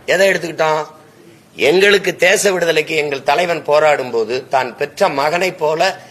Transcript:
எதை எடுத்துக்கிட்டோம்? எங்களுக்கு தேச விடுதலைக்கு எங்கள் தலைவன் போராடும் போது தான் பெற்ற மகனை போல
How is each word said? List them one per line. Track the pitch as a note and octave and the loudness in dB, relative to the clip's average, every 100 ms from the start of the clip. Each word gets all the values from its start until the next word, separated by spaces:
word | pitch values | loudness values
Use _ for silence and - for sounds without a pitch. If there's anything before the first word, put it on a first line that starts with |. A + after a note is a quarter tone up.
| - | -2
எதை | F3 G3 | 0 2
எடுத்துக்கிட்டோம்? | F3 E3 D3+ D#3 D#3 D3+ - - - - - _ - | 0 -4 -4 -2 -2 -6 -14 -20 -20 -20 -20 _ -2
எங்களுக்கு | B2 F3+ G3+ G3+ F3+ - | 2 4 4 2 0 0
தேச | F3 G#3 G3+ | 2 2 0
விடுதலைக்கு | F3+ E3+ D#3 D3+ D#3+ | 0 0 0 -2 -2
எங்கள் | D3 C#3 D3 | -4 -2 0
தலைவன் | D3 F3+ E3 | 0 0 -4
போராடும் | C#3 D3 D3+ C#3 B2+ | 0 2 4 2 -2
போது | A2+ A2 B2+ - | -2 -2 -4 -2
தான் | C3+ B2 G#2 | -2 -2 -6
பெற்ற | C#3+ - F#3+ | -8 -2 -2
மகனை | C#3 D3+ F3 F#3 | 0 -2 0 -2
போல | F3 D3+ D#3 F#3 - - | -2 -2 0 -2 -4 -14